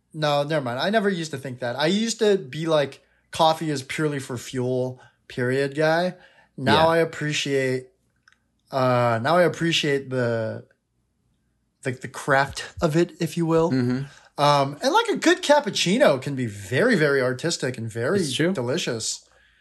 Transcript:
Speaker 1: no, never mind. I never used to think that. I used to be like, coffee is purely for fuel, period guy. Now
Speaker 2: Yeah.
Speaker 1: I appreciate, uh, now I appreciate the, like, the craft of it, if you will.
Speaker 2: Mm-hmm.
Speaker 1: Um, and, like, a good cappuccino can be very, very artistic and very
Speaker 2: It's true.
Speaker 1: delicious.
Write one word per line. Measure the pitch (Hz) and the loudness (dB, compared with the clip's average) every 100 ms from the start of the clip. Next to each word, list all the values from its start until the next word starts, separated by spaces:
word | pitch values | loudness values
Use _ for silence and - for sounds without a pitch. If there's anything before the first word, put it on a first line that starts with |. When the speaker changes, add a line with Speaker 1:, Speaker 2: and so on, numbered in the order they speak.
| _ | _
Speaker 1:
no, | 156 151 143 | -4 0 2
never | 147 156 | 2 -2
mind. | 127 123 | -2 -2
I | 170 | 0
never | 220 202 | 2 2
used | 175 156 | -2 -6
to | 135 | -8
think | 135 123 | -10 -6
that. | 120 123 | -6 0
I | 156 | 0
used | 208 226 - | 0 -2 0
to | 214 196 | 2 2
be | 143 143 160 | -2 -6 0
like, | 156 143 - _ _ _ | 0 0 -6 _ _ _
coffee | - 160 160 160 | 2 2 2 -2
is | 139 | -4
purely | 123 - 151 143 | -6 -4 -2 -4
for | 127 120 | -6 -10
fuel, | - 131 123 127 127 127 - _ - | -8 -6 -2 -2 -4 -6 -20 _ -14
period | - 123 131 139 139 | -4 -2 0 -2 0
guy. | 156 165 180 - - _ _ - | 2 2 0 -6 -20 _ _ -4
Now | 131 147 160 | 2 4 4
Speaker 2:
Yeah. | |
Speaker 1:
I | 165 | 4
appreciate, | 165 - 151 147 143 139 131 127 - _ _ _ _ _ _ _ - | 0 -2 -4 -4 0 0 0 -2 -6 _ _ _ _ _ _ _ -8
uh, | 135 127 123 120 113 | 0 2 2 2 0
now | 131 180 | 2 4
I | |
appreciate | 165 156 165 156 151 139 139 | 2 0 -2 0 0 -2 -2
the, | 127 120 113 110 110 - _ _ _ _ _ _ _ _ _ _ _ 135 | -2 -2 -2 -4 -8 -14 _ _ _ _ _ _ _ _ _ _ _ -10
like, | 123 | -8
the | 120 | -12
craft | - - 135 135 - - - | -8 2 2 2 -4 -12 -4
of | 165 160 | 0 2
it, | 175 - | 0 -2
if | 160 170 | -6 -2
you | 165 | 0
will. | 160 139 | 2 2
Speaker 2:
Mm-hmm. | 131 123 127 139 - _ - | 0 0 -2 -6 -16 _ 0
Speaker 1:
Um, | 147 143 139 143 | 4 4 2 -2
and, | 262 | 2
like, | 403 453 | 2 2
a | 269 | 2
good | 320 359 | 2 2
cappuccino | - 294 277 - 165 220 - 135 | 4 4 4 -2 0 4 4 4
can | 143 135 | -2 -4
be | 120 | -6
very, | 101 98 127 226 196 | -6 -4 0 2 4
very | 151 139 | 2 2
artistic | 127 127 160 165 135 123 | 0 -2 -4 -4 -6 -6
and | 110 | -8
very | 113 123 202 | -4 -2 0
Speaker 2:
It's | 151 | -2
true. | 123 165 | 0 0
Speaker 1:
delicious. | 185 120 160 160 113 - - _ _ _ _ | 0 -2 -4 -4 -6 -6 -10 _ _ _ _